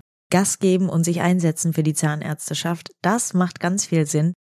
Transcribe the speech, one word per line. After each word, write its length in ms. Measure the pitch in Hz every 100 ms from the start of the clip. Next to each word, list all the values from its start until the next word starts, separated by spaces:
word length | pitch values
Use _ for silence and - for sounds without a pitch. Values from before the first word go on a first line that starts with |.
| - _ _
Gas 300 | 180 196 -
geben 280 | 190 185 185
und 140 | 165
sich 180 | 170 170
einsetzen 520 | 175 180 165 156 165
für 100 | 160
die 120 | 156
Zahnärzteschaft. 1000 | 151 156 151 - 151 - 151 165 170 - -
Das 320 | 175 226 -
macht 240 | 180 180 -
ganz 280 | 175 196 -
viel 200 | 165 147
Sinn. 280 | 151 160 180 _